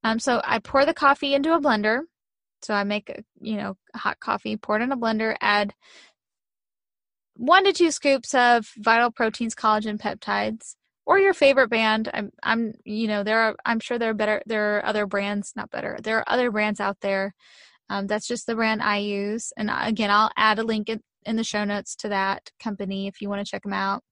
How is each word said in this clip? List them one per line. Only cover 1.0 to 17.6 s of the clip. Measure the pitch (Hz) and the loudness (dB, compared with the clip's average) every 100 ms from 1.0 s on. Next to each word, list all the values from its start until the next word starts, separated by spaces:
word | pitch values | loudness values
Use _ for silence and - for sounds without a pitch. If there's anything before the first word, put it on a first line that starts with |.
| 285 285 285 | 2 2 2
into | 277 294 | 0 2
a | 330 | 2
blender. | 285 214 214 233 330 _ _ _ _ _ | 2 2 2 -2 -4 _ _ _ _ _
So | - | -4
I | 208 202 | -2 -2
make | 208 - | -4 -6
a, | - - _ | -16 -16 _
you | - 214 | -8 -6
know, | 202 190 _ | -6 -10 _
hot | - - - | -8 -6 -6
coffee, | - 202 220 214 | -4 -4 -4 -8
pour | - 214 | -2 -2
it | |
in | 247 | -2
a | 269 | -2
blender, | 226 220 220 - | -2 0 -2 0
add | 208 208 208 - _ - - _ _ _ _ _ _ _ _ _ _ _ _ - | 2 2 0 -6 _ -20 -20 _ _ _ _ _ _ _ _ _ _ _ _ -6
one | 247 370 392 | 6 6 6
to | |
two | - 339 | 4 2
scoops | - 285 269 - | 4 2 2 2
of | 269 240 240 214 - | 4 6 4 2 -4
Vital | 214 226 240 | 2 4 2
Proteins | - 226 - 233 | 2 -2 0 -6
collagen | - 220 214 214 214 | 0 2 2 0 -4
peptides | 214 214 - 202 214 226 - - _ _ - | -6 -6 -4 -2 -2 -6 -14 -20 _ _ 2
or | 381 | 4
your | 392 | 6
favorite | 359 277 269 240 | 6 6 6 4
brand. | 226 220 220 220 | 2 2 0 -2
I'm, | - 202 _ | -6 -8 _
I'm, | - 226 226 - | -2 0 -2 -6
you | - 214 226 | -8 -4 -2
know, | 208 | -2
there | 202 220 | 0 2
are, | 220 - | 0 -2
I'm | - 226 | -2 -2
sure | - 240 | -2 -2
there | 226 | -2
are | 220 | 0
better, | 214 214 - | 0 0 -2
there | 220 208 208 | -2 0 0
are | - | 0
other | 214 208 | -2 -2
brands, | 202 202 208 - - | -2 -2 -4 -6 -10
not | - | -8
better. | - - - | -8 -8 -8
There | 214 220 | -4 -4
are | - | 0
other | 247 247 | 0 0
brands | 214 208 202 | 0 -2 -2
out | 202 202 | -4 -2
there. | 202 196 196 - _ - | -2 -2 -2 -8 _ -20